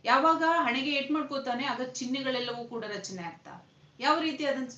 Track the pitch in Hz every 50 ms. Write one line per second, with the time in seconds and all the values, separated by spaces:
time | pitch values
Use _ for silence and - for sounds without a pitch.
0 | - 220 247 277 302 320 330 320 330 320 339 339 294 240 240 269 269 294 285 277
1 | 269 277 302 311 277 - 285 269 233 254 240 240 277 269 233 - 254 - - -
2 | 262 247 262 269 262 262 254 247 247 240 240 240 233 233 240 226 214 208 208 190
3 | 190 - 190 185 170 165 160 - _ - - - - _ _ _ - _ _ -
4 | 247 285 311 339 320 320 277 - 294 277 262 262 254 247 -